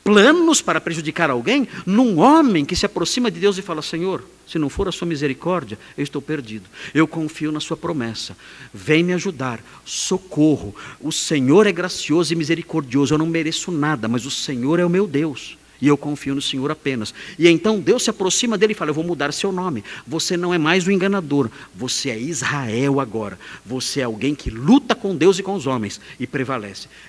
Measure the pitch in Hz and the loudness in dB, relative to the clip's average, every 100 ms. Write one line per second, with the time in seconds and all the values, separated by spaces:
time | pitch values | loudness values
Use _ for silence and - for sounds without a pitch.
0 | 196 208 220 339 330 302 - 160 175 165 | 4 8 8 8 4 2 2 -2 -2 -4
1 | 156 151 165 123 120 277 240 - 175 202 | -4 -2 0 0 0 0 0 -4 0 2
2 | 254 170 220 320 285 180 143 175 - - | 4 6 8 8 6 4 0 -2 -2 -2
3 | 165 - 240 170 196 190 190 160 147 165 | -2 0 -2 0 0 0 -4 -6 -6 -4
4 | 185 165 - - - 165 147 - 190 165 | -4 -4 -8 -20 -8 -2 -2 -2 -4 -4
5 | 175 151 143 131 165 180 120 104 - - | -4 -2 -2 -2 -2 -2 -4 -12 -12 -8
6 | 143 147 139 156 117 107 95 - - - | -6 -6 -6 -6 -6 -12 -14 -18 -4 2
7 | 160 165 156 - 151 151 - 160 165 160 | 2 0 -6 -6 -6 -4 -6 -6 -4 -4
8 | 113 110 - 98 - - 123 107 95 156 | -4 -6 -12 -14 -20 -20 -20 -10 2 2
9 | 175 180 196 147 131 113 - - - - | 4 0 -4 -6 -6 -6 -12 -20 -12 -8
10 | - 185 - - 151 143 98 - - - | -4 -4 -2 2 4 4 -2 -14 -18 -10
11 | 139 160 - 156 131 165 214 175 175 - | -6 -6 -2 0 6 6 6 2 -4 -6
12 | - 156 160 170 151 165 170 160 135 127 | -2 0 2 -2 0 -2 -2 -6 0 2
13 | 143 151 160 165 156 165 - 170 147 143 | 2 2 2 0 -2 -4 -4 -2 0 0
14 | 113 120 113 - - 131 127 170 175 180 | -2 -2 -4 -6 -6 -4 0 2 2 2
15 | 202 139 160 131 - - - - 139 147 | 0 0 -2 -4 -12 -18 -20 -2 2 2
16 | 147 147 135 139 - 139 139 156 147 131 | 0 -6 -4 -4 -4 -4 -4 -4 -4 -4
17 | 104 - - - 170 165 214 220 160 240 | -6 -10 -16 4 6 6 4 0 2 2
18 | 247 - 185 - 240 208 214 - 151 151 | 0 -2 -2 0 0 -2 -4 -4 -4 -4
19 | 170 165 143 139 196 185 185 123 - - | -4 -4 -4 -2 -4 -4 -4 -6 -8 -16
20 | - 156 - 175 175 175 - 185 180 196 | -8 -6 -2 -2 0 2 4 4 4 2
21 | 190 196 156 143 120 - - 90 123 - | 2 0 0 0 0 -4 -18 -10 -6 -4
22 | 139 110 127 170 127 143 123 110 139 139 | -4 -6 -6 -4 -4 -4 -2 0 2 0
23 | 127 110 104 92 - - - 127 - 143 | -2 -6 -8 -10 -16 -18 -10 -8 -6 -4
24 | 123 107 131 147 - 110 139 262 - - | -4 -2 -4 -4 -6 -2 4 4 4 -2
25 | 196 165 165 185 196 196 135 127 104 - | -2 4 4 4 0 -4 -2 -2 -2 -8
26 | - - 120 - 131 131 101 95 - - | -16 -12 -8 -4 -4 -4 -6 -12 -18 -20